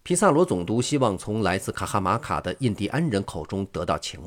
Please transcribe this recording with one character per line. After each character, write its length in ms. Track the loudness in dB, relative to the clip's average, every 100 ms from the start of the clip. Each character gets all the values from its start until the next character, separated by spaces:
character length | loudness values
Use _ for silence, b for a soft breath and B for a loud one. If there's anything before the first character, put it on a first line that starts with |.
皮 140 | -2 4
萨 140 | 4
罗 160 | 6 4
总 180 | 2
督 180 | 0 0
希 180 | 2 2
望 180 | 2 0
从 240 | -2 0
来 160 | 2 0
自 140 | -2
卡 120 | -6
哈 160 | -2 0
马 180 | 2 0
卡 220 | 0 -2
的 160 | -2 -2
印 140 | -2
第 140 | 0 -2
安 220 | -2 0
人 140 | 0
口 200 | -2 -8 -6
中 200 | -4 -4
得 160 | -4
到 140 | -2 -2
情 240 | -4 -12